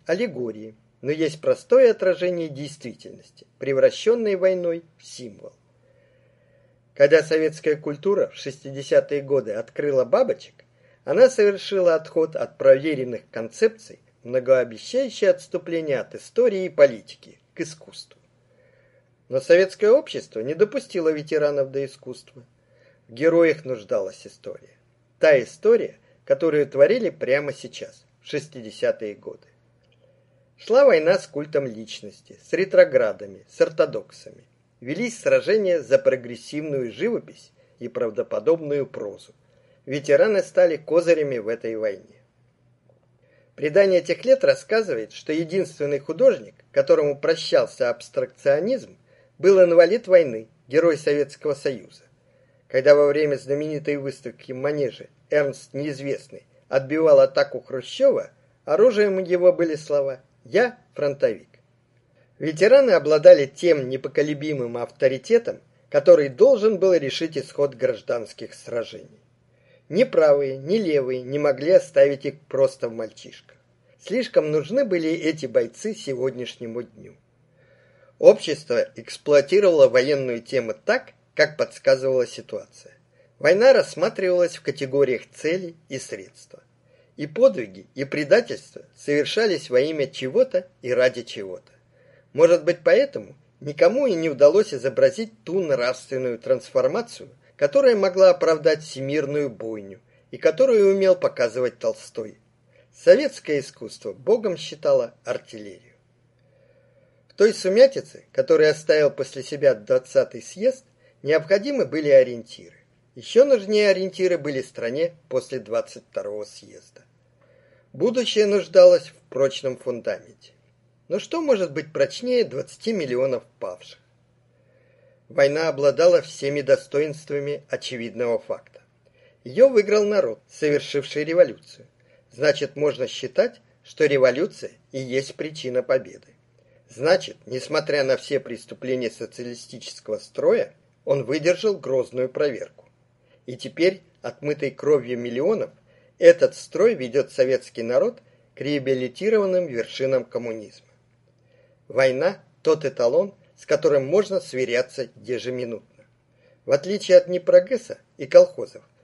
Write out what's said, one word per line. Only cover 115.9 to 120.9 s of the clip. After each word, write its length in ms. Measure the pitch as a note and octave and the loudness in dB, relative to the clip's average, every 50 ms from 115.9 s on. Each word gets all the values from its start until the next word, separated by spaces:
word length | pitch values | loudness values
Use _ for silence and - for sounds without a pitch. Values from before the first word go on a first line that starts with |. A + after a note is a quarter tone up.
| - A#2+ - _ | -10 -20 -20 _
второго 340 | - G2 G2 G2+ G#2 G#2+ G#2 | -12 -10 -10 -8 -10 -12 -12
съезда. 580 | - - - G2+ G2+ - - - _ _ - _ _ _ _ _ _ _ _ _ _ _ _ _ _ _ _ _ _ - | -14 -18 -20 -20 -20 -20 -20 -20 _ _ -20 _ _ _ _ _ _ _ _ _ _ _ _ _ _ _ _ _ _ -8
Будущее 540 | C3 E3+ A#3+ A#3 B3+ A#3 - - G#3+ G#3+ | -4 -4 -2 -2 -2 -4 -2 0 0 2
нуждалось 640 | G3+ G#3 G3+ E3 D#3+ E3 F#3+ F3+ F3+ F3+ E3 - - | 2 0 -2 -2 2 6 8 8 8 8 6 2 -4
в 60 | - _ _ _ | -20 _ _ _
прочном 460 | - C3 C#3 C3+ C3+ - - C3+ B2+ | -4 -2 -2 -2 -2 -4 -8 -8 -8
фундаменте. 720 | A#2+ - B2+ A#2+ A#2 - A2+ G2 E2+ - - - _ _ _ _ _ _ _ _ _ _ _ | -8 -8 -8 -8 -8 -6 -8 -8 -8 -10 -18 -20 _ _ _ _ _ _ _ _ _ _ _